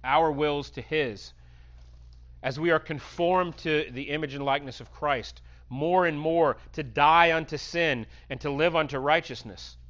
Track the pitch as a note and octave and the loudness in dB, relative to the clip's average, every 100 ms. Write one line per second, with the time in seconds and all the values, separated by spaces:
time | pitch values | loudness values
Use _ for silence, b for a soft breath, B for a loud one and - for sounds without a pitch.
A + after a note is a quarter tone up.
0 | B2+ D3 D#3+ C#3+ D3+ C#3+ C3+ - - D#3 | 2 4 4 2 0 0 -6 -12 -4 -2
1 | C3+ G2+ - - b b b b b - | -2 -4 -16 -20 b b b b b -20
2 | - - - - C3 C3+ E3+ D#3 - D3 | -20 -20 -20 -8 -8 -2 2 0 0 -10
3 | - - E3+ F#3 F3 - E3 D3+ D#3 B2 | -10 -2 2 2 0 -4 -2 -2 -2 -8
4 | C3+ D3 D3+ C#3 C#3 C#3+ C#3 A#2 A#2 - | -6 -4 -6 -4 -2 -2 -2 -14 -18 -6
5 | D3 C3+ G#2 - b b b C3 D#3 F#3 | -2 -2 -4 -16 b b b -4 2 2
6 | F3 D3 D#3 E3 D3+ B2 B - C3+ A2+ | 2 0 0 2 2 0 B -10 -8 4
7 | D3 E3 E3+ D#3+ D#3+ D3+ - E3+ E3 B2+ | 6 8 6 4 -2 -8 -6 -2 0 0
8 | G#2+ b b C3 D3 C#3+ E3 E3 D3 C#3 | -6 b b -8 -4 0 2 2 -2 -2
9 | C3+ E3 - A#2 A2+ F2+ - - | 2 2 0 -14 -14 -16 -16 -18